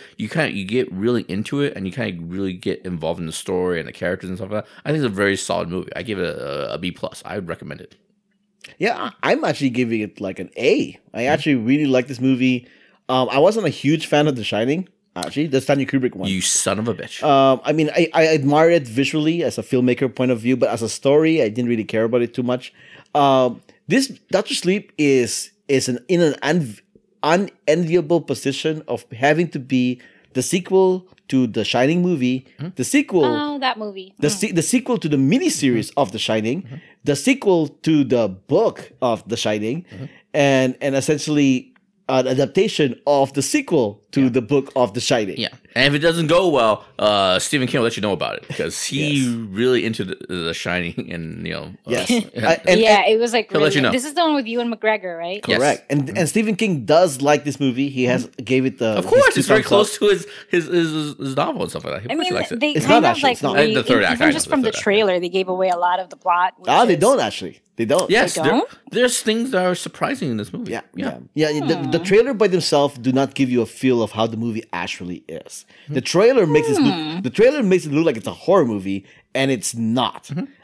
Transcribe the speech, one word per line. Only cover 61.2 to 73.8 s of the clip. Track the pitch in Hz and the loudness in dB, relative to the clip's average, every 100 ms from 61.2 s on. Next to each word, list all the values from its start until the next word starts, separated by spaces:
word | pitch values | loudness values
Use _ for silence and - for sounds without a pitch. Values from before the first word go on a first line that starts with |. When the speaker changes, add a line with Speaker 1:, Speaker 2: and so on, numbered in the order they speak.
| 135 135 | -6 -2
Speaker 1:
novel | 180 262 | -2 -2
and | - | -6
stuff | 82 | -6
like | 80 | -8
that. | 71 | -8
He | 113 | -6
Speaker 3:
I | |
mean, | 302 359 | -4 -2
Speaker 1:
likes | 349 - | -2 -4
it. | 233 | -2
Speaker 3:
they | 302 | -2
Speaker 2:
It's | 285 254 | 0 4
Speaker 3:
kind | 339 | 6
Speaker 2:
not | 277 | 4
Speaker 3:
of | 277 | 2
Speaker 2:
actually, | |
Speaker 3:
like | 277 | 0
Speaker 2:
it's | 233 | 0
not. | 143 143 | 0 2
Speaker 1:
Uh, | |
the | 147 | 2
Speaker 3:
re-, | 131 | 2
Speaker 1:
third | 110 | 2
Speaker 3:
even | 117 | 4
Speaker 1:
act, | 90 78 | 4 2
I | 82 | 2
know, | |
Speaker 3:
just | 311 - | 2 0
Speaker 1:
the | |
Speaker 3:
from | 294 | 0
the | 226 | 0
Speaker 1:
third | - | -2
act. | |
Speaker 3:
trailer, | 214 202 208 180 | 0 2 2 0
they | 185 | -2
gave | 190 190 | -2 -2
away | 185 185 | -2 0
a | 175 | 0
lot | 175 180 | 0 -2
of | 185 | -4
the | 175 | -6
plot. | 180 175 180 - | -2 0 0 -2
Which | - | 2
Speaker 2:
Ah, | 156 233 | 4 4
they | |
Speaker 3:
is | 165 | 4
Speaker 2:
don't | 214 262 | 4 2
actually. | 113 - 90 - _ - | 0 -6 -12 -14 _ -6
They | |
don't. | 113 156 170 | 0 0 2
Speaker 1:
Yes, | 208 185 175 | 2 0 0
Speaker 3:
They | |
Speaker 1:
there, | 151 | 0
Speaker 3:
don't? | 240 480 - - | 0 -2 -8 -6
Speaker 1:
there's | 226 247 240 | 0 0 0
things | 220 226 254 | -2 -2 -2
that | 185 180 | 0 0
are | |
surprising | 175 170 - 160 269 160 | -2 -6 -6 -6 -4 -4
in | 113 | -4
this | 107 | -6
movie. | - 226 | -10 -8
Speaker 2:
Yeah, | 113 - | -10 -10
Speaker 1:
Yeah. | 90 - 62 - | -10 -8 -10 -8
Speaker 2:
yeah, | 147 151 | -2 0
yeah. | 151 143 | 0 0
The, | 160 135 | -2 0
the | 165 | -2
Speaker 3:
Hmm. | |
Speaker 2:
trailer | 180 202 254 | 4 4 4
by | 214 208 | 2 2
themselves | 180 - 147 143 127 | 2 2 2 2 0
do | 123 | 0
not | 127 135 | 0 0
give | - 131 | 0 0
you | 123 | 0
a | 110 | -2
feel | - | 0